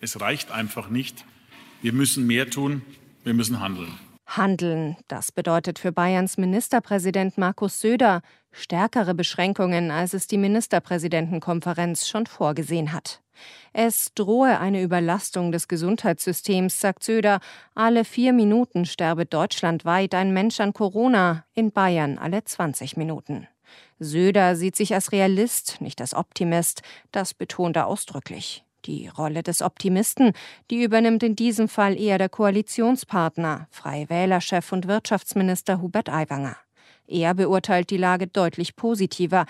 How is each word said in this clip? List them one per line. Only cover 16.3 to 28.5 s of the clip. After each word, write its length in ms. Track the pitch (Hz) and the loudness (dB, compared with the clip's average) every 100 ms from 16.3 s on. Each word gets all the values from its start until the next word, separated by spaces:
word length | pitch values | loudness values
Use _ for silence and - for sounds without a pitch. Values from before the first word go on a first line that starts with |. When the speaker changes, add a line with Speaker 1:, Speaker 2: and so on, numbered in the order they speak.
| 175 - 190 185 - | -6 0 0 0 0
Speaker 2:
sagt 220 | 196 190 | -2 -2
Söder. 380 | - 226 208 196 - - - | -2 2 4 2 -2 -20 -16
Alle 300 | - 226 233 | 0 4 4
vier 280 | 226 - 247 | 2 2 4
Minuten 520 | 247 208 214 247 180 | 6 6 4 2 0
sterbe 420 | 175 - 170 165 165 | -2 0 -2 0 -2
deutschlandweit 880 | 156 185 - 175 165 165 180 196 | 0 0 0 0 0 0 0 2
ein 180 | 185 190 | 2 2
Mensch 280 | 190 214 - | 2 0 0
an 140 | 202 | -2
Corona, 680 | 202 202 196 247 233 180 165 - | 0 -2 2 4 4 4 2 -4
in 180 | - 220 | -2 0
Bayern 460 | 208 190 170 147 139 | 2 2 2 0 -2
alle 260 | 156 190 | -4 -4
zwanzig 520 | - - 170 135 135 - | -6 -4 -4 -4 -8 -6
Minuten. 520 | 156 156 - 135 - _ _ - _ _ | -6 -6 -8 -10 -10 _ _ -20 _ _
Söder 560 | 156 156 185 202 185 | -6 2 4 6 4
sieht 220 | 175 185 - | 4 0 0
sich 180 | 214 | 0
als 160 | 196 - | 0 0
Realist, 680 | 202 196 190 233 - - - | 2 4 4 0 -2 -6 -10
nicht 200 | - - | -10 -8
als 140 | - | -6
Optimist. 680 | - 175 - 175 170 170 - - - _ | -6 -6 -2 0 2 0 -4 -12 -20 _
Das 240 | - 185 | -6 -6
betont 400 | - 185 - 175 | -8 -10 -4 -2
er 140 | 165 101 | 0 -2
ausdrücklich. 720 | 202 - 143 - 82 - | -4 -6 -12 -12 -12 -12